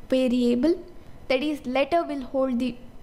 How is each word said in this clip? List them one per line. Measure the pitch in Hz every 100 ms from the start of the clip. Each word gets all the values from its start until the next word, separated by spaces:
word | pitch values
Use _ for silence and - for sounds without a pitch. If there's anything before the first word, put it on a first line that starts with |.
| -
variable, | 262 254 247 240 240 302 381 - - - - -
that | 254
is, | 302 294 247
letter | 262 277 339
will | 320 285
hold | 247 269 262 240
the | 247 - - -